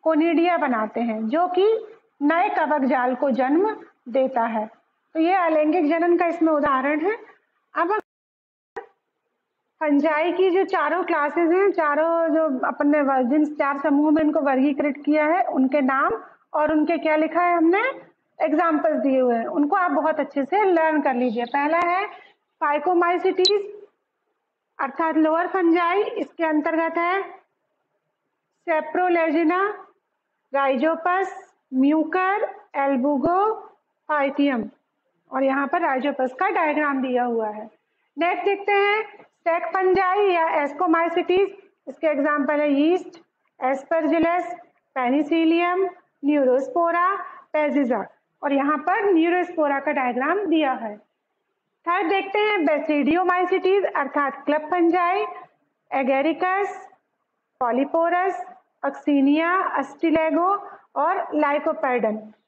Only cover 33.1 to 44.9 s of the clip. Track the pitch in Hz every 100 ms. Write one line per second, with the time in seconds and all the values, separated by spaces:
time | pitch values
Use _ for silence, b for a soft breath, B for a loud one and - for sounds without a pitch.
33.1 | 285 311 359 427 440 - _ _ _ _
34.1 | 302 277 277 285 254 208 _ _ _ _
35.1 | _ _ 262 269 269 277 349 339 262 285
36.1 | 277 262 254 381 415 320 294 302 269 254
37.1 | 247 247 233 214 208 220 _ _ _ _
38.1 | - 339 427 403 392 403 403 403 415 440
39.1 | - - _ - 339 339 381 370 370 370
40.1 | 381 403 349 330 320 285 285 359 330 330
41.1 | 339 349 359 392 - _ _ - 262 320
42.1 | 302 285 294 277 294 294 277 302 359 -
43.1 | - _ _ _ _ 262 269 - 330 302
44.1 | 330 330 349 349 349 - _ _